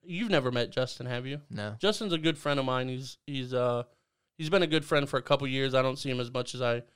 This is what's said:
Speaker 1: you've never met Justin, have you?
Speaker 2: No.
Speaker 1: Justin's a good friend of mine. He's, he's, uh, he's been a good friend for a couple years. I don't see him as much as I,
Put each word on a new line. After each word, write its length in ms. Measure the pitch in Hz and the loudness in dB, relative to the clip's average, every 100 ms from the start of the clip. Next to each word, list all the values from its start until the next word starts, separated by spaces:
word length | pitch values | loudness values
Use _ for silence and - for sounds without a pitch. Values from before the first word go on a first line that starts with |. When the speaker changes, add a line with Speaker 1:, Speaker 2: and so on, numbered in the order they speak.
Speaker 1:
you've 280 | 180 175 233 | -8 -4 2
never 200 | 165 127 | 4 4
met 200 | 123 117 | 2 0
Justin, 360 | - 127 - 123 | 0 -2 -4 -6
have 200 | 123 127 | -6 -6
you? 140 | 147 143 | -10 -10
Speaker 2:
No. 260 | - 104 104 | -8 -6 0
Speaker 1:
Justin's 340 | 196 214 220 | 0 0 -2
a 60 | 170 | 0
good 200 | 156 151 | 0 0
friend 200 | 151 143 | 0 0
of 80 | 131 | 0
mine. 220 | 127 127 | 0 -2
He's, 300 | 127 131 - - | -6 -10 -14 -10
he's, 260 | 139 123 | -8 -4
uh, 300 | 127 123 120 117 _ _ _ _ - | 0 2 0 -4 _ _ _ _ -8
he's 100 | 156 | 2
been 120 | 190 | 4
a 40 | 165 | 4
good 180 | 156 | 2
friend 240 | 143 151 143 | 2 0 2
for 100 | 135 | -2
a 40 | |
couple 240 | - 139 135 | 2 2 2
years. 280 | 135 135 | 0 2
I 80 | 131 | 4
don't 160 | 131 131 | 2 0
see 120 | 139 | -4
him 80 | 123 | -4
as 120 | 120 | -2
much 220 | 127 123 | -4 -6
as 80 | - | -2
I, 200 | 123 120 120 | 0 0 -4